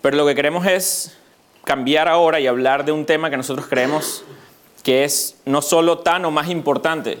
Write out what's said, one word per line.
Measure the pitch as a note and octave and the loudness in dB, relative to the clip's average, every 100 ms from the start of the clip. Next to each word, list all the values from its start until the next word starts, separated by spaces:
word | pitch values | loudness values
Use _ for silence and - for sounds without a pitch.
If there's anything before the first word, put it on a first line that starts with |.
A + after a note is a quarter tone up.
pero | C#3+ C#3+ | 2 2
lo | D3 | 2
que | C3+ | 2
queremos | C#3+ E3+ F#3+ | 0 0 0
es | F3+ F3+ - - - _ _ _ _ | 0 0 -6 -8 -16 _ _ _ _
cambiar | - C3+ B2+ D3+ E3 | -4 -2 0 2 4
ahora | E3+ E3 D#3+ | 4 4 2
y | C3 | 0
hablar | B2 B2+ C#3 | 2 2 0
de | D3 | 0
un | D3+ D3+ | -2 0
tema | D#3 D#3+ | 0 0
que | C#3 | -4
nosotros | C3 C#3 C#3 | -6 -8 -2
creemos | B2+ C3 D3+ - - - - - _ _ - | 0 0 -2 -4 -10 -14 -20 -20 _ _ -8
que | - C3 C#3+ | 0 2 2
es | - - - - | -2 -6 -10 -4
no | C#3 | -2
solo | C#3+ E3+ E3+ E3 | 2 2 2 2
tan | E3+ F3 F3 | 0 0 0
o | |
más | D3+ D#3+ | -2 -2
importante | F3 C#3 C#3 E3 D#3+ A2+ - | -4 -2 -2 -2 -4 -6 -8